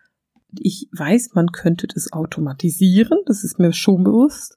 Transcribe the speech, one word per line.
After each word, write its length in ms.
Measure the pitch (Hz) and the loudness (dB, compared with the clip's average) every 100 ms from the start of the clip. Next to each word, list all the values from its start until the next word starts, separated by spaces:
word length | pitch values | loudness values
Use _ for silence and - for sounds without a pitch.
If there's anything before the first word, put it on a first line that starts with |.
| _ _ _ _ _ 190 | _ _ _ _ _ -6
Ich 300 | 196 - - | -6 -6 -14
weiß, 380 | 175 147 233 240 | -8 2 2 2
man 180 | 180 170 | 0 0
könnte 360 | 175 175 170 - | 0 -2 0 -4
das 260 | - - | -8 -8
automatisieren, 1040 | 160 160 - 147 135 175 156 190 185 226 339 | -8 -8 -6 -6 -4 -4 2 4 4 2 0
das 180 | 381 202 | 0 -4
ist 160 | - - | -4 0
mir 140 | 175 | 0
schon 320 | 175 - 185 | 2 2 2
bewusst. 500 | 190 220 285 - - | 4 4 2 0 -18